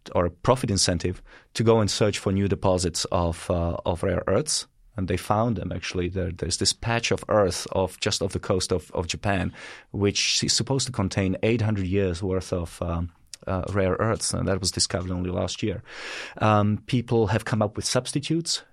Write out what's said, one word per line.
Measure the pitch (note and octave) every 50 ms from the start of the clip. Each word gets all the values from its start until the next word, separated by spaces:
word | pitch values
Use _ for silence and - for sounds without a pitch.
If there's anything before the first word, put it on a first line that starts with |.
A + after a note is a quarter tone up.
| -
t-, | - -
or | F#2 F2
a | F2
profit | - - - - B2 B2+ - A#2
incentive | G2+ F#2 - - F2+ E2+ - F2+ F#2 - - - - - - _ -
to | - A#2
go | A2+ A2+ A#2
and | G#2+ G2
search | - - A2+ G#2 G2 -
for | - G#2
new | F#2+ G2 G2+ F#2+
deposits | G2 E2+ - G2 F#2 F#2 F2+ E2+ D#2+ - -
of, | - - F2+ E2+ E2+ E2 - - -
uh, | F2+ E2+ E2+ E2+ - - -
of | - F2 D#2+
rare | - F#2+ F2+ E2 -
earths. | - F#2+ A#2 D3+ - - - - - _ _ _ - -
And | - F#2 E2+
they | F#2+
found | F#2 - - G#2 G#2+ A2+ B2 A2
them, | F2+ F2 F2+
actually. | F#2 F#2 - - - F#2+ F2+ F2
There, | F#2 F#2+ F2+ F2+
there's | E2+ - - E2 - -
this | G2+ - -
patch | - - A#2 A#2 A#2 A#2 -
of | G2 - - -
earth | G#2 G#2+ G2+ F2+ - - - -
of, | - F#2+ F#2+ F2+ - -
just | - G#2 - -
off | F#2+ F#2+
the | - F2+
coast | - - G2+ F#2 - -
of, | F#2 F2+ - -
of | - - F2
Japan, | E2+ - E2 - G#2 G2 F#2 F2+ F2+ - - - - - - - _
which | - G2+ G2 G2+ G2 - - - - - A#2
is | -
supposed | - - A2+ - C3+ C3+ B2+
to | -
contain | - - G2 F#2 - G#2 G2 F#2 F#2+ -
eight | - A2 A#2 A#2
hundred | G#2 G#2+ G#2+ G2+ F#2+
years' | F2 F#2+ G2+ G2 F#2 E2+ E2
worth | G#2 F#2 F#2 F#2 - -
of, | F#2+ F2+ E2+ - - -
um, | F2 F2 E2+ E2+ F2 F2 - _ _ _ - - -
uh, | - F#2+ F#2 - -
rare | F#2+ G2+ F#2+ F#2 F2+ -
earths, | G#2+ A2+ G#2+ - - - -
and | F2 F2 F#2
that | G2 F#2+
was | F#2+ F2+
discovered | - F2+ - - - F2+ F2+ F#2
only | F2+ F2+ F2+ F2+
last | F2+ F#2+ F#2 F2+ - -
year. | - G#2+ - B2 - - - - - - - - - - - -
Um, | - G#2+ G#2+ G#2 G2+ G#2 G#2 G#2 -
people | - - B2 A#2 - B2 A2+ A2 F#2
have | G#2 G#2 -
come | - - G#2+
up | G#2+ G#2 -
with | A2 -
substitutes. | - - B2 B2 - - D3+ - - D#3+ E3 E3 - - - - _